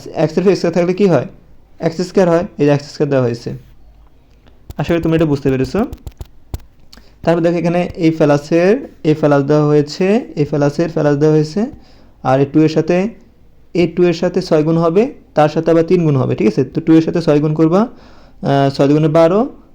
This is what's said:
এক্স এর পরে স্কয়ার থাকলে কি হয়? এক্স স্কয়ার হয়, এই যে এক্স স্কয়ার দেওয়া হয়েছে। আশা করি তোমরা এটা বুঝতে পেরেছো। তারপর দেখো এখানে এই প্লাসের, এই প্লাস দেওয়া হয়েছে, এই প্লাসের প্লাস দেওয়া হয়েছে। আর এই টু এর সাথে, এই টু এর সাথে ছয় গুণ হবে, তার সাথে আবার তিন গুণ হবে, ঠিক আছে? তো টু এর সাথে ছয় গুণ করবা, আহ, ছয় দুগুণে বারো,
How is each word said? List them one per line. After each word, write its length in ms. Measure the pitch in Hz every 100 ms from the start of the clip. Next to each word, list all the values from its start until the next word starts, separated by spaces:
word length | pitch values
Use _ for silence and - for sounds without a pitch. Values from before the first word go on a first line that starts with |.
| - -
এক্স 100 | 156 190
এর 60 |
পরে 100 | 190 175
স্কয়ার 140 | 175 170
থাকলে 160 | 175 180
কি 60 | 202
হয়? 140 | 147 123 - - - - - 170
এক্স 120 | 165 180
স্কয়ার 180 | - 180
হয়, 120 | 170 175 -
এই 40 | 147
যে 40 | 143
এক্স 100 | -
স্কয়ার 140 | - 147
দেওয়া 120 | 135 123
হয়েছে। 240 | 120 - 131 - - - - - _ _ _ - - - -
আশা 100 | 147
করি 80 | 170
তোমরা 120 | 165 165
এটা 100 | 170
বুঝতে 160 | 143 143
পেরেছো। 280 | 131 127 190 277 - - - - - - - - _ - - - -
তারপর 160 | - 170
দেখো 140 | 170 170
এখানে 180 | 170 175 180 -
এই 60 | 160 160
প্লাসের, 560 | 147 147 - 170 180 247 - - 160
এই 60 | 156
প্লাস 220 | 151 143 139
দেওয়া 140 | 151 147
হয়েছে, 360 | 147 147 - 185 220 - -
এই 60 | 143
প্লাসের 380 | 151 143 147 165
প্লাস 200 | 160 147 143
দেওয়া 120 | 156 156
হয়েছে। 240 | 151 202 254 - - - - - 131
আর 60 | 135
এই 60 | 139
টু 60 | 151 156
এর 60 | 156
সাথে, 200 | 160 175 202 - - _ - - - 180
এই 60 | 170
টু 60 | 175 175
এর 60 | 170
সাথে 160 | 180 180 -
ছয় 140 | 160 151
গুণ 100 | 165
হবে, 180 | 170 175 262 - - -
তার 140 | 151
সাথে 140 | 165 165
আবার 120 | 165 165
তিন 100 | 180 160
গুণ 100 | 139
হবে, 100 | 127 127
ঠিক 100 | 208
আছে? 100 | - 131
তো 60 | 156 156
টু 40 | 160
এর 60 | 160
সাথে 140 | 175 160
ছয় 140 | 147
গুণ 80 | 156 156
করবা, 200 | 160 180
আহ, 840 | 247 - - - - - - 139 139
ছয় 120 | 135 139
দুগুণে 220 | 151 160 156
বারো, 220 | 165 196 277 - -